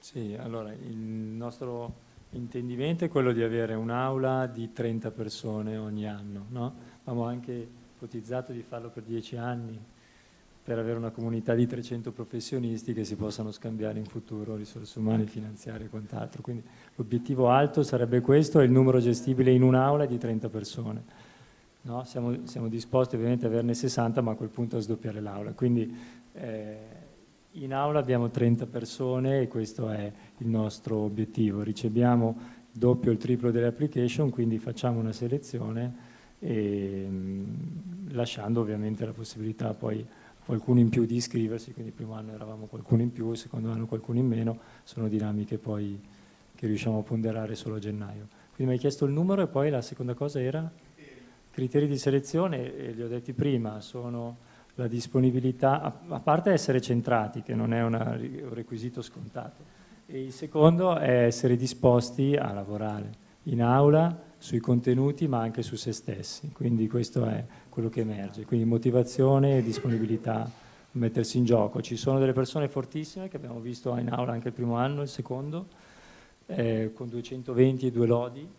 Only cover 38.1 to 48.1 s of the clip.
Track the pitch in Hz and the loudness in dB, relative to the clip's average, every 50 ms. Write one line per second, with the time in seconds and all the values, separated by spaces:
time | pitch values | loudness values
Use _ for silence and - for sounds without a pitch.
38.1 | 143 123 120 117 - - 104 104 117 117 117 104 107 104 107 107 107 101 117 110 | -4 -4 -4 -4 -4 -8 -4 -2 0 0 0 -2 -2 -4 -4 -4 -4 -4 -6 -8
39.1 | 117 113 113 - - 110 107 110 110 - - 113 107 - - 113 107 110 113 - | -6 -10 -12 -14 -10 -8 -6 -6 -6 -4 -4 -6 -6 -4 -4 -6 -4 -4 -8 -10
40.1 | - - - - - - - - 123 113 - - 127 123 120 113 113 123 117 113 | -16 -20 -20 -20 -20 -20 -6 -4 -4 -4 2 4 6 6 6 6 6 2 2 2
41.1 | 117 120 120 - - 123 113 110 113 113 - - 123 - 117 110 107 - 117 110 | 0 -2 -2 -2 -2 -2 -2 -2 -4 -6 -10 -12 -14 -12 -12 -12 -10 -12 -12 -10
42.1 | 110 110 107 110 110 107 107 107 110 107 110 107 - 110 110 - - 113 117 120 | -10 -10 -12 -12 -12 -12 -12 -12 -12 -14 -14 -14 -12 -14 -2 2 4 4 4 2
43.1 | 120 120 117 113 117 113 - - - 117 110 113 113 113 113 113 - 113 110 - | -2 -4 -4 -4 -4 -6 -8 -10 -8 -6 -4 -4 -4 -4 -4 -4 -6 -6 -6 -2
44.1 | 120 120 127 127 113 113 113 113 113 117 - - - - _ - - - 113 107 | 0 0 2 2 2 0 0 -2 -4 -6 -10 -20 -20 -20 _ -16 -8 -4 -4 -2
45.1 | 104 107 107 107 104 104 104 - 113 107 - - 107 104 104 101 101 98 - - | -2 -2 -2 -2 -2 -4 -4 -4 -6 -8 -6 -6 -6 -4 -4 -6 -8 -10 -14 -18
46.1 | - - - - - _ _ _ _ - - 110 107 98 - 120 110 110 107 - | -20 -20 -20 -20 -20 _ _ _ _ -6 -2 -2 -2 0 0 0 -2 -2 -2 -2
47.1 | 123 113 110 113 110 113 110 104 110 - - 113 110 110 101 104 104 104 104 101 | -2 -2 -2 -2 -2 -2 -4 -6 -6 -8 -8 -8 -8 -6 -6 -6 -6 -6 -8 -10